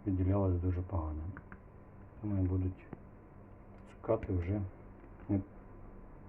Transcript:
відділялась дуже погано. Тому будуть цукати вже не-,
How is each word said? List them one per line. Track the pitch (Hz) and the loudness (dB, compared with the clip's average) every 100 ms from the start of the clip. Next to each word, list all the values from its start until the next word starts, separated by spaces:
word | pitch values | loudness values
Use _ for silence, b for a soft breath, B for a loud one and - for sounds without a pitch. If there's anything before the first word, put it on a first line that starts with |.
| 104 | 0
відділялась | 92 92 101 95 | 4 6 6 6
дуже | 87 90 87 | 6 4 2
погано. | 87 85 78 76 80 - - - - - - - - - | 0 0 0 -2 -4 -8 -12 -16 -16 -18 -18 -18 -16 -6
Тому | 104 98 | 0 4
будуть | 90 92 92 - - - - - - - - - - - - | 4 4 2 0 -8 -12 -14 -18 -18 -18 -18 -18 -16 -16 -18
цукати | - - 110 - | -10 2 2 4
вже | 92 87 101 95 - - - - - - | 2 4 2 0 -6 -16 -16 -16 -14 2
не-, | 101 - - - - - - - - | 2 2 -8 -16 -14 -14 -14 -14 -16